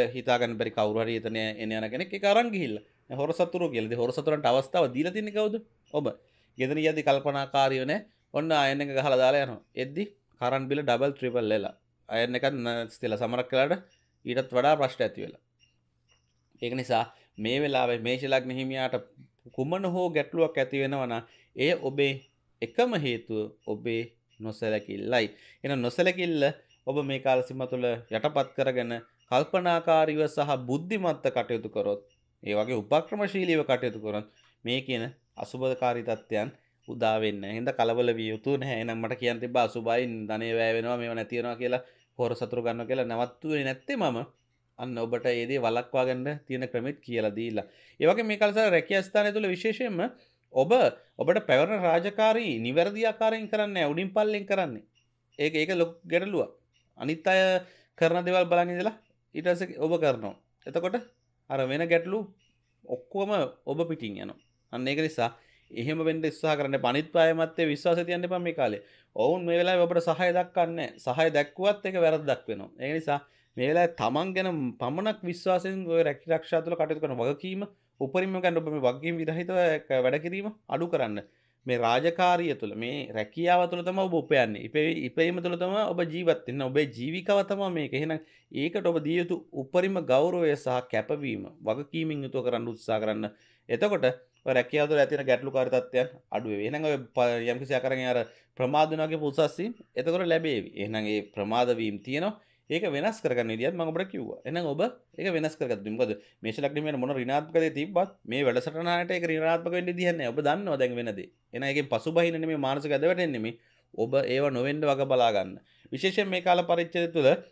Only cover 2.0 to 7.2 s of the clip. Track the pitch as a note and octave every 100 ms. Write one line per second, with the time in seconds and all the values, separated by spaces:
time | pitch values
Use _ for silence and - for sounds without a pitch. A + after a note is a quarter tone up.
2 | F#3 G3 G3+ G#3+ A#3+ G3+ C#3 G#2 - _
3 | - B2+ D3 E3 E3+ F3+ E3+ A#2+ A2 A#2+
4 | A#2+ B2+ D3 D3+ B2+ B2+ C3 F3+ C#3+ B2
5 | E3 G3 G#3+ G#3 G#3+ A3 A3 _ _ D3
6 | C#3 - _ _ _ - C3 D3+ D#3 D#3
7 | D3+ C#3